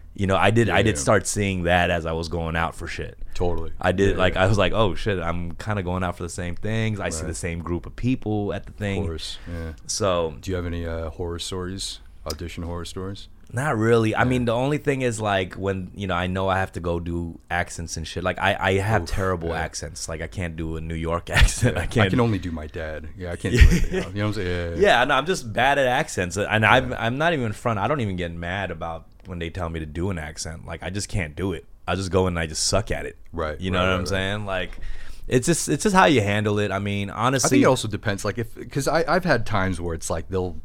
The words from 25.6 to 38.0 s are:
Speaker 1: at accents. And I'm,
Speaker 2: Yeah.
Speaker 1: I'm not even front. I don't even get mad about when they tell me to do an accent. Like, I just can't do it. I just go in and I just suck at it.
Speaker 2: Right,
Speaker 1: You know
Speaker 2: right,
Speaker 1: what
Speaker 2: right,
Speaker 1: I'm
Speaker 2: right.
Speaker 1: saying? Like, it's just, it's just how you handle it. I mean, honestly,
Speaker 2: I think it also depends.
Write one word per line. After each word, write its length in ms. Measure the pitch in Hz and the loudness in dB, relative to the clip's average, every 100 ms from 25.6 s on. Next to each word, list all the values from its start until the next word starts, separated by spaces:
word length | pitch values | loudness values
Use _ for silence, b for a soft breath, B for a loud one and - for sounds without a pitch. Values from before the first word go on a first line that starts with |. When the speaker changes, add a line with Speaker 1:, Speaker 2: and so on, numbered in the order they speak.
| 127 143 | 2 4
Speaker 1:
at 80 | 131 | 4
accents. 500 | 127 160 - 90 85 | 2 0 -2 -2 -2
And 260 | 85 107 107 | 0 4 6
I'm, 260 | 120 127 | 6 4
Speaker 2:
Yeah. 60 | 123 | -2
Speaker 1:
I'm 140 | 113 127 | -4 0
not 160 | 165 | 0
even 180 | 165 117 | 0 -2
front. 280 | 101 123 107 | -4 -2 0
I 80 | 104 | 0
don't 120 | 151 | 0
even 140 | 107 90 | -2 -2
get 160 | 87 | -4
mad 380 | 85 85 95 92 | -6 -6 -4 -4
about 360 | 82 82 82 80 - - | -6 -8 -10 -14 -20 -12
when 140 | 87 | -8
they 100 | 82 | -6
tell 200 | 85 85 | -4 -6
me 100 | 82 | -6
to 60 | 78 | -6
do 240 | 76 90 | -4 -4
an 80 | 87 | -4
accent. 480 | 76 80 82 80 - | -8 -10 -10 -10 -10
Like, 160 | 85 | -10
I 80 | 85 | -8
just 180 | 95 - | -6 -4
can't 260 | 104 78 - | -4 -4 -4
do 180 | 95 | -4
it. 120 | 80 - - - | -4 -8 -12 -4
I 80 | 90 | -2
just 140 | 95 | 2
go 100 | 95 92 | 2 4
in 60 | |
and 60 | 85 | 2
I 60 | 82 | -2
just 180 | 78 - | -2 0
suck 240 | 95 - | 2 0
at 140 | 78 73 | -4 -6
it. 120 | - - | -12 -12
Speaker 2:
Right, 260 | 82 78 76 | -6 -4 -4
Speaker 1:
You 100 | 92 | -2
know 60 | 92 | 2
Speaker 2:
right, 40 | |
Speaker 1:
what 40 | 92 | 2
Speaker 2:
right, 40 | 92 | 2
Speaker 1:
I'm 40 | |
Speaker 2:
right. 80 | 90 | 0
Speaker 1:
saying? 380 | 95 95 104 104 | 0 0 -2 -4
Like, 340 | 95 87 - B B B B B | -4 -4 -4 B B B B B
it's 180 | 127 - | 2 2
just, 240 | - - | 0 0
it's 140 | 147 | 0
just 120 | 214 185 | 4 6
how 100 | 190 | 6
you 160 | 135 | 6
handle 360 | 101 104 107 104 | 4 2 2 0
it. 120 | 104 | 0
I 80 | 95 | -2
mean, 300 | 101 101 101 | -2 -2 -4
honestly, 380 | - 120 135 160 | -2 0 2 4
Speaker 2:
I 20 | |
think 120 | - | 6
it 40 | 202 | 6
also 200 | 131 110 | 4 0
depends. 380 | 101 | -4